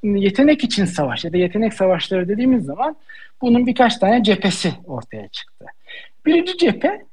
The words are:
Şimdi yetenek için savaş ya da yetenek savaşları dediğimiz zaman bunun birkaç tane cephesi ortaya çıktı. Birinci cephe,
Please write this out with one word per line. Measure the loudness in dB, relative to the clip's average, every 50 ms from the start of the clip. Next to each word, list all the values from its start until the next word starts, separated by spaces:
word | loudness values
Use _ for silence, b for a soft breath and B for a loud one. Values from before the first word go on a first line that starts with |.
Şimdi | -4 -2 0 0 0
yetenek | 0 2 4 4 4 4 2 0
için | -2 -2 -2 -2
savaş | -2 -2 -2 -4 -4 -4 -6 -6
ya | -4 -2
da | 0
yetenek | 0 0 0 -2 -2 -2 -2
savaşları | 0 0 2 2 0 -2 -2 -2 -2 -2 -2
dediğimiz | -2 0 2 2 2 2 0
zaman | -4 -6 -4 -4 -6 -6 -8 B B B B B B B B
bunun | 0 2 4 4 4 2
birkaç | 4 4 4 4 4 2
tane | 2 2 2 4 4
cephesi | 2 2 2 0 -2 -2 -2 -2 -4 -4 -6 -10
ortaya | -12 -12 -12 -12 -12 -14 -16 -14 -14
çıktı. | -16 -16 -18 -18 -20 -20 -20 -20 -20 -20 B B B B B B B B -2
Birinci | 0 2 2 0 -2 -2 0
cephe, | 0 0 0 0 -2 -2 -2 -4 -10 -18